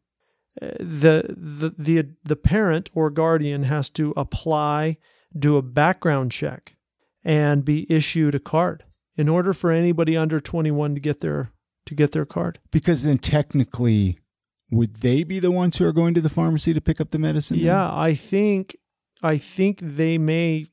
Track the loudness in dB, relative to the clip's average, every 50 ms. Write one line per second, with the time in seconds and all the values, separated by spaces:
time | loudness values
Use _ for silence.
0 | _ _ _ _ _ _ _ _ _ _ -18 -14 -14 -12 -12 -10 -10 -8 -2 4
1 | 6 6 6 6 2 -2 -8 -12 -12 -14 -10 -6 -6 -6 -6 -4 0 2 2 2
2 | 2 -2 -6 _ -6 -4 -4 0 2 2 2 2 2 2 0 0 -2 -4 -2 -2
3 | -2 0 0 0 2 2 2 2 0 0 -2 -2 -2 -2 0 0 -2 -2 -2 -2
4 | -2 -2 -2 -4 -6 -4 -6 -6 -4 -2 0 0 0 0 0 0 0 -2 -2 -4
5 | _ _ _ _ _ _ -8 -2 2 2 2 2 2 0 0 2 2 2 2 0
6 | 0 0 0 0 0 -2 -4 -4 -6 -6 -8 -10 -16 -20 _ _ _ _ _ _
7 | _ _ _ _ -4 0 2 2 2 2 2 2 2 0 0 -2 0 0 0 0
8 | 2 0 0 0 0 0 0 -2 -4 -2 0 0 0 0 -2 -6 -12 _ _ _
9 | _ _ _ -2 0 2 2 2 2 0 -2 0 0 0 2 2 2 2 2 2
10 | 2 2 2 2 0 0 0 -2 -4 -4 -4 -2 0 0 0 0 0 -2 -2 -4
11 | -2 -4 -4 -2 -4 -4 -4 -4 -6 -8 _ _ _ _ _ _ -18 -8 -2 0
12 | 0 0 0 -2 -4 -4 -4 -4 -4 -4 -6 -8 _ _ -2 -2 0 0 0 0
13 | 2 2 0 2 0 2 0 0 0 0 0 -2 -2 -2 -2 -2 0 2 4 4
14 | 2 2 0 -4 _ _ _ _ _ _ _ _ _ -2 0 0 0 0 -2 -2
15 | 0 0 2 0 0 -2 -4 -2 0 0 2 2 2 0 2 2 0 2 2 2
16 | 2 2 2 2 0 0 0 0 0 0 0 0 2 0 0 0 0 -2 -2 -2
17 | -2 -4 -4 -2 -2 0 0 -2 -2 -2 -2 0 2 2 2 2 0 0 -2 -2
18 | 0 0 0 -2 -2 -2 -2 0 2 2 0 0 -2 -6 -12 -20 _ _ _ _
19 | _ _ _ _ -2 -2 -2 -2 -2 -6 -4 -2 0 0 0 -2 -8 -8 -4 -2
20 | 0 0 0 0 0 0 0 0 0 0 -2 -4 -6 -10